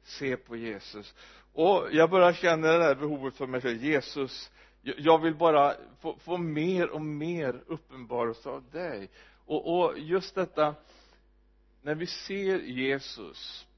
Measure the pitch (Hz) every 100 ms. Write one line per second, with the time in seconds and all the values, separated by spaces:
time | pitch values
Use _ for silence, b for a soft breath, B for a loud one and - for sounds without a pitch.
0 | - - 139 127 - 117 113 101 - 104
1 | 101 B B B B - 170 185 - 151
2 | 165 185 180 175 175 160 160 165 160 135
3 | 147 147 135 - 131 127 127 117 139 147
4 | - 147 131 - - b b b - -
5 | 147 160 165 151 165 151 143 - - 131
6 | 160 - - 175 170 151 170 185 175 156
7 | 156 147 156 175 139 123 - 165 _ 131
8 | 117 120 117 113 - 135 131 151 175 113
9 | 95 b b b - 151 - 175 170 -
10 | 156 185 180 190 175 - 151 147 b b
11 | b b _ _ _ _ _ _ 143 156
12 | 170 - - 196 196 185 - 127 131 139
13 | - - 90 67 - - -